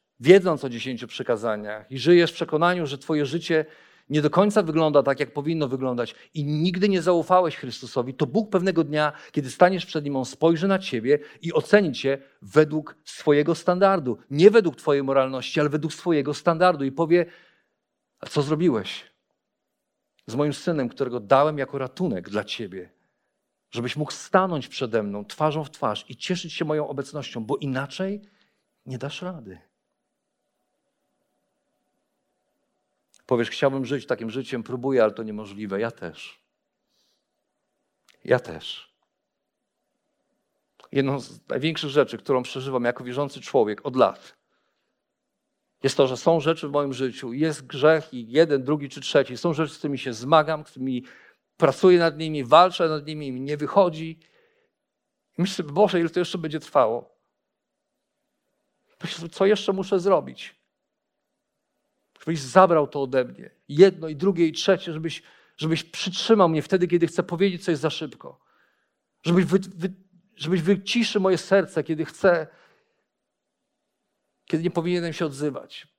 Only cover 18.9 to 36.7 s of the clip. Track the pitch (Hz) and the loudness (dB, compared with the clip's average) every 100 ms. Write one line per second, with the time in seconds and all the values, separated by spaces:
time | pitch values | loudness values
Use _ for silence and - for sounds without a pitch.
18.9 | - - _ _ _ _ _ _ _ _ | -12 -16 _ _ _ _ _ _ _ _
19.9 | _ _ _ - 120 147 139 - 156 120 | _ _ _ -8 -2 -2 -2 -4 -2 -4
20.9 | - 127 123 101 135 151 151 135 139 131 | -4 -6 -4 2 4 4 0 -6 -6 -8
21.9 | - 180 98 - 104 101 - 104 95 87 | -4 -4 -4 -4 -6 -6 -8 -10 -12 -16
22.9 | _ _ _ _ _ _ _ _ 117 120 | _ _ _ _ _ _ _ _ -8 -6
23.9 | 147 147 - - 190 190 156 - - 123 | -6 -6 -8 0 0 0 -4 -8 -8 -2
24.9 | 113 104 104 101 - 156 151 143 - 127 | -2 -2 -6 -10 -4 -2 -2 -8 -6 -6
25.9 | 104 - 117 - 180 165 - 156 151 143 | -6 -10 -14 -6 -6 -6 -6 -4 -4 -4
26.9 | 139 135 156 - 123 110 143 143 131 139 | -8 -10 -10 -10 -10 -6 -6 -4 -6 -6
27.9 | - 190 208 - _ _ _ _ _ 127 | -6 -8 -8 -12 _ _ _ _ _ -14
28.9 | 127 143 - 180 180 104 90 _ _ _ | -10 -10 -10 -12 -12 -16 -20 _ _ _
29.9 | _ _ _ _ _ _ _ _ _ _ | _ _ _ _ _ _ _ _ _ _
30.9 | _ _ _ _ _ _ _ _ _ _ | _ _ _ _ _ _ _ _ _ _
31.9 | _ _ _ _ _ _ _ _ _ _ | _ _ _ _ _ _ _ _ _ _
32.9 | _ _ _ - 123 117 - 139 135 120 | _ _ _ -4 -2 -2 0 0 0 -4
33.9 | 139 - 127 113 120 127 123 110 123 135 | -6 -4 -6 -6 -10 -8 -10 -8 -6 0
34.9 | 131 110 110 107 107 104 101 107 98 117 | 2 2 0 -10 -10 -12 -12 -6 -4 -4
35.9 | 113 85 - - - _ _ _ | -6 -14 -14 -20 -20 _ _ _